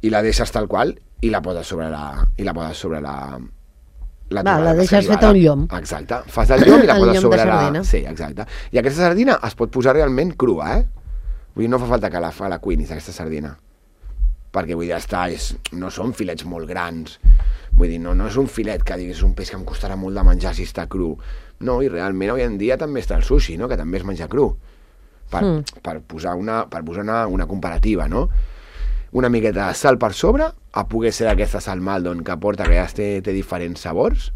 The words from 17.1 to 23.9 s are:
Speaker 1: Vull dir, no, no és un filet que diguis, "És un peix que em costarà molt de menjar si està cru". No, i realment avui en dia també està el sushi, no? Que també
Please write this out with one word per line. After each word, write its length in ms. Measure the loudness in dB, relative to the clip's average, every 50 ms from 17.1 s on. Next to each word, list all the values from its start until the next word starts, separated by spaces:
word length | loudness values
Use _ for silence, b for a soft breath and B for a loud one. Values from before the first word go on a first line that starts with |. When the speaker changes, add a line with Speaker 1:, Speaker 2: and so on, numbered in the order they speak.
| -16 _ B B B B B B B B B B B
Speaker 1:
Vull 160 | 6 6 6 0
dir, 80 | -4 -4
no, 140 | -2 0 0
no 80 | 0
és 100 | 0 0 0
un 80 | -2 0
filet 320 | -2 -6 -4 -4 -4 -4 -4
que 140 | -4 -4 -6
diguis, 200 | -8 -10 -4 2
"És 40 | 2
un 120 | 2 2
peix 160 | 0 -6 -10
que 60 | -10
em 80 | -10 -10
costarà 320 | -10 -8 -6 -6 -6 -6
molt 200 | -6 -6 -6 -4
de 80 | 4 6
menjar 300 | 6 6 6 2 -4 -4
si 100 | -4 -6
està 240 | -6 -8 -10 -10 -6
cru". 280 | -4 -4 -4 -4 -4 b b b b b b b b -8
No, 220 | -4 -2 -2 0 0
i 60 | -2
realment 420 | -2 -4 -4 -4 -4 -2 -2 -2
avui 120 | -2 -2 -2
en 140 | -2 -2 -2
dia 180 | -2 -2 -2
també 240 | -2 -4 -6 -6 -6
està 160 | -4 -2 0
el 60 | 0 2
sushi, 340 | 4 4 2 2 2 -4 -8
no? 100 | -6 -4
Que 80 | -4
també 220 | -6 -4 -4